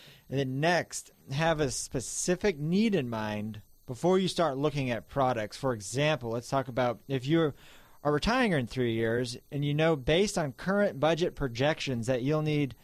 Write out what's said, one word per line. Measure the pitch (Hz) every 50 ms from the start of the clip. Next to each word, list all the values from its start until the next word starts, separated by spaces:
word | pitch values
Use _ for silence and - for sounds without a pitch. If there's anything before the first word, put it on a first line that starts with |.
| - - - - _ -
And | 127 139
then | 139 131 131 135
next, | 151 170 180 160 120 - - - - - - _ _ -
have | 135 143 165 165 160 151
a | 151 131
specific | 113 - - - - 135 110 - - - - - 180 175 - 208 175 139
need | 147 160 175 196 220 233 196
in | 165 131 120
mind | 117 110 107 107 107 107 107 110 107 107 - - - _ _
before | - 123 113 - 175 185 190
you | 190
start | 165 - - 170 151 131
looking | 135 143 151 143 147 135 127
at | 117 107 - -
products. | - 139 131 127 123 113 107 104 -
For | - - 135 120
example, | 107 98 - 117 135 147 151 156 135 120 113
let's | 113 123 117 -
talk | 135 135 131 -
about | 120 131 127 123 117 - -
if | - 135 131 120
you | 139 160 165 165 143 - - - - - - - - - - -
are | 147 147
retiring | 147 - 202 240 262 254 214 175
in | 143 123
three | 107 - 131 123 117 113
years | 113 113 113 113 120 127 120 120 - - _ 147
and | 143 143
you | 143 147
know | 151 160 165 160
based | 139 120 151 151 175 208 208 - 185
on | 160 139 -
current | - - 175 196 202 208 185 - 139
budget | 143 156 165 151 180 - -
projections | - 143 127 117 113 135 147 160 - - 139 131 117 113
that | 123 131 120 120
you'll | 139 156 156 156
need | 151 151 147 147 127 117 -